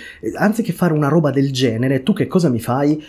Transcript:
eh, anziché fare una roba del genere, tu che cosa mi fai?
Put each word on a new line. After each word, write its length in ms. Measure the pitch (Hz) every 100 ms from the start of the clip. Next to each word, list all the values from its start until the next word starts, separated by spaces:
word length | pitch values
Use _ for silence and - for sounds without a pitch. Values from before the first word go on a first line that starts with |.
| - -
eh, 100 | 110 -
anziché 340 | 202 214 214
fare 220 | 170 175
una 160 | 151 143
roba 200 | 165 147
del 220 | 131 139
genere, 520 | 127 127 110 131 135
tu 100 | 170
che 140 | 196 147
cosa 200 | 180 165
mi 140 | 117
fai? 420 | 110 127 147 156